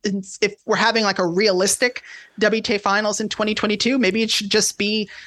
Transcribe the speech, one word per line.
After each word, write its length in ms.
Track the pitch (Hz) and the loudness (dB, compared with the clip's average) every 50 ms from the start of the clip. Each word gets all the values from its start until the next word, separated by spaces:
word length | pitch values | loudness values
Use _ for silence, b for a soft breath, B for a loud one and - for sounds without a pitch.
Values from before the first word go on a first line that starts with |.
| - | -6
it's, 320 | 214 190 202 190 - - - | -4 -4 -4 -6 -8 -4 -2
if 140 | - 202 202 - _ | -2 -2 -2 -4 _
we're 120 | - 214 175 | -2 0 2
having, 260 | 214 226 220 226 220 | 2 2 2 2 2
like, 160 | 202 185 - | 0 0 0
a 80 | 185 175 | 0 0
realistic 720 | 165 185 220 214 185 180 185 196 - - 262 247 247 - B B B B B B _ - | 2 2 2 2 2 2 2 2 2 0 0 -2 -2 -4 B B B B B B _ 0
W 220 | 214 214 208 226 | 2 2 2 2
T 140 | 220 - 233 | 0 0 -2
A 40 | 202 | 0
finals 400 | - 208 196 208 214 214 208 - | 0 2 2 2 2 0 -2 -2
in 80 | 220 208 | -4 -4
twenty 260 | - - 214 214 214 | -4 -2 -2 -2 -2
twenty-two, 440 | - - 214 208 208 - 233 269 269 | 0 0 0 0 0 0 0 2 2
maybe 240 | 233 185 185 226 | 2 2 2 2
it 100 | 226 220 | 0 0
should 180 | - - 214 196 | 0 -2 -2 0
just 280 | 214 214 202 - - - | 0 0 0 0 -2 -2
be 320 | 208 208 214 220 208 B B B B | -2 0 0 -2 -2 B B B B